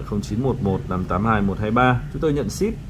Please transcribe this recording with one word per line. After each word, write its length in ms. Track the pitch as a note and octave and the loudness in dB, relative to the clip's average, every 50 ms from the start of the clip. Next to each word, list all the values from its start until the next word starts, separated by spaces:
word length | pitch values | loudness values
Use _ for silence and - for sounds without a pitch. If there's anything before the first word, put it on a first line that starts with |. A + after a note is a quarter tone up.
| - | -6
không 160 | - G#2+ G#2 | -4 -4 -4
chín 220 | G2 - G#2 G#2+ C3+ | -2 -2 -2 0 0
một 200 | C3+ A2+ - G2 | 0 0 0 0
một 160 | G2 F#2+ F#2 - - | 0 0 0 -2 -2
năm 160 | F#2 F#2 F#2 | -2 -2 -2
tám 200 | - F#2 F#2 G#2 | 0 0 0 2
hai 160 | A2+ A2+ G#2 | 2 2 2
một 180 | G2+ G2 F#2+ - | 2 0 0 0
hai 120 | G#2+ G#2+ | -2 0
ba. 300 | A2 B2 B2+ B2+ B2 A#2 - - - | 4 4 4 4 4 2 0 -4 -6
Chúng 80 | C#3 | -2
tôi 120 | E3 D#3+ C#3+ | 0 0 0
nhận 160 | D3 C3 G2 | 0 -2 -2
ship 240 | - - F#3 A3 A3 - - - | -2 -2 -2 -2 -2 -4 -10 -10